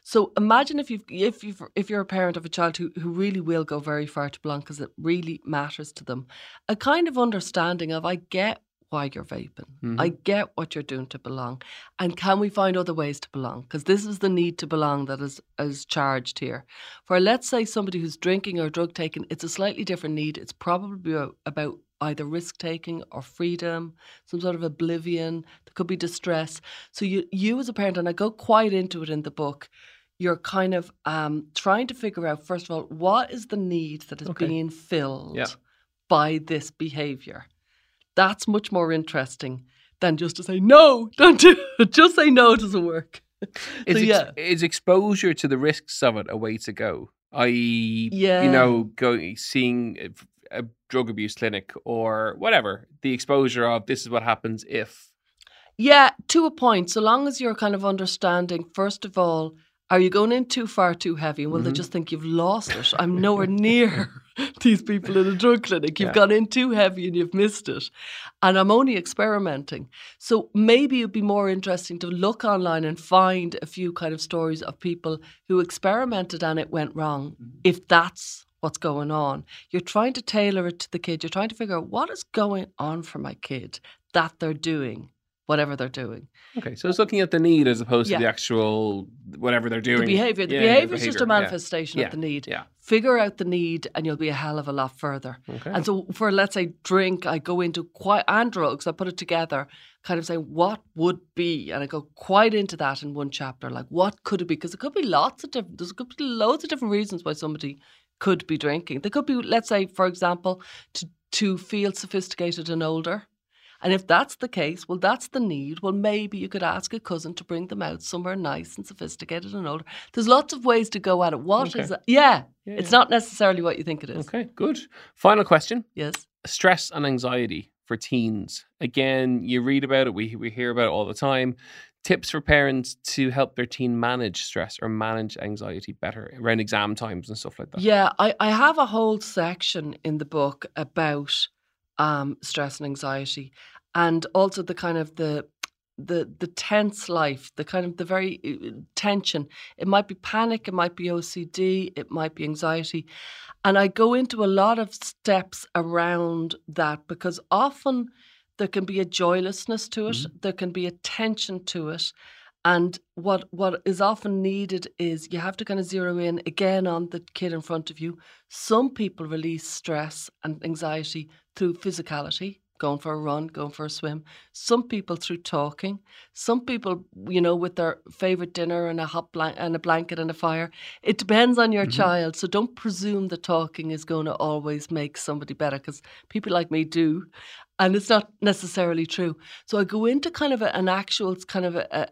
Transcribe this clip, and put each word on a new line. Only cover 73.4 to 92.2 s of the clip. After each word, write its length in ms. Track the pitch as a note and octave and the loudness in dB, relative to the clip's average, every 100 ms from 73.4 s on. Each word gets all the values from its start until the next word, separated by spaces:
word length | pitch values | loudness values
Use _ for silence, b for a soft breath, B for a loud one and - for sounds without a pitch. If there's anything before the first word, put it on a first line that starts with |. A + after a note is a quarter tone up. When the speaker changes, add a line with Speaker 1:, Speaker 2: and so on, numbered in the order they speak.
| E3+ - | -4 -6
Speaker 1:
a 40 | D#3 | -10
few 260 | - F3+ | -6 -6
kind 200 | E3+ E3 | -4 -6
of 60 | D#3 | -6
stories 420 | - E3+ D#3+ D#3+ | -4 -2 -2 -2
of 180 | - - | -8 -6
people 380 | F3+ E3+ E3 D#3 B B - | -6 -4 -6 -8 B B 0
who 120 | F3+ | 0
experimented 800 | F3 - F#3+ A3 B3+ G#3 F3+ E3 | 0 0 0 0 0 -4 -6 -4
and 160 | E3 D#3+ | -2 -2
it 120 | D#3 | -2
went 260 | E3 D3+ D#3+ | -4 -4 -4
wrong, 360 | D#3 C#3+ C#3+ | -4 -4 -8
Speaker 2:
Mm-hmm. 260 | - A#2+ - | -14 -20 0
Speaker 1:
if 220 | F#3 F3 - | 2 2 4
that's 600 | E3+ F3+ - - - _ _ | 4 4 -4 -16 -16 _ _
what's 180 | D3+ - | -8 -4
going 320 | E3 D3 D3 | -4 -4 -2
on. 320 | D3+ C#3+ C#3 B B B | -2 -2 -4 B B B
You're 100 | F3+ | -6
trying 320 | F3 G#3 A#3+ | -2 0 0
to 80 | B3+ | -2
tailor 440 | - G#3+ G3+ G3 F3 | -4 0 2 0 -2
it 120 | F3 | -6
to 100 | - | -8
the 80 | E3+ | -8
kid. 240 | E3+ D#3+ | -6 -6
You're 80 | E3 | -4
trying 200 | F#3+ A3 | -4 -4
to 40 | |
figure 220 | - A3 F3 | -6 -4 -4
out 120 | D#3 | -4
what 200 | G#3 E4 | -4 -4
is 140 | G#4 | -8
going 420 | - - G#3 G3 F#3 - | -6 0 0 -2 -6 -8
on 240 | D3+ E3 | -6 -6
for 160 | D#3+ D3 | -8 -10
my 160 | C#3+ | -10
kid 440 | C#3 - C3 - - B B _ | -12 -10 -10 -10 -16 B B _
that 180 | E3+ D#3+ - | -2 -2 -4
they're 140 | D#3+ | -6
doing 560 | D#3 E3 D#3 B2+ A2 - _ _ _ - | -4 -4 -4 -4 -8 -16 _ _ _ 0
whatever 280 | D3+ D3 C#3 | 0 0 -2
they're 120 | B2+ | -6
doing. 380 | C3 A#2 A2+ - b b B3 | -8 -10 -12 -18 b b -10
Speaker 2:
Okay, 160 | - | -10
so 140 | A#2 F3+ | -4 0
it's 100 | F3+ | 2
looking 220 | G#3+ G#3 | 2 2
at 100 | F#3 | 2
the 80 | E3 | 4
need 300 | E3 D#3+ C3 | 6 8 6
as 120 | A#2 | 4
opposed 300 | A#2 A#2+ A2 | 4 2 4
Speaker 1:
Yeah. 80 | A2 | 2
Speaker 2:
to 60 | |
the 40 | A2+ | 2
actual 800 | - - A2+ G#2+ G#2+ A2 G2 F#2+ A#2 A#2 C#2+ | 0 0 2 2 2 0 -2 -8 -16 -18 -4
whatever 300 | B2 A#2+ A2+ | 0 0 0
they're 100 | A2+ | -2
doing. 200 | A2+ A#2+ | 2 2
Speaker 1:
The 60 | A#2 | 4
behavior. 380 | G3 A#3+ F#3+ | 2 2 0
The 100 | F3+ | -2
Speaker 2:
Yeah, 60 | A#3 | 4
yeah, 120 | A3+ | 6
Speaker 1:
behavior 200 | B3+ E4+ F4+ | 6 4 0
is 80 | |
just 160 | - - | -2 0
a 40 | |
Speaker 2:
behavior. 100 | A#3+ | 2
Yeah. 60 | G#3 | 2
Speaker 1:
manifestation 580 | G3 F3+ - E3+ D#3 E3+ | 2 -4 -6 -6 -4 -4
of 60 | A2 | -4
Speaker 2:
Yeah. 40 | |
Speaker 1:
the 60 | |
need. 300 | D#3 | -4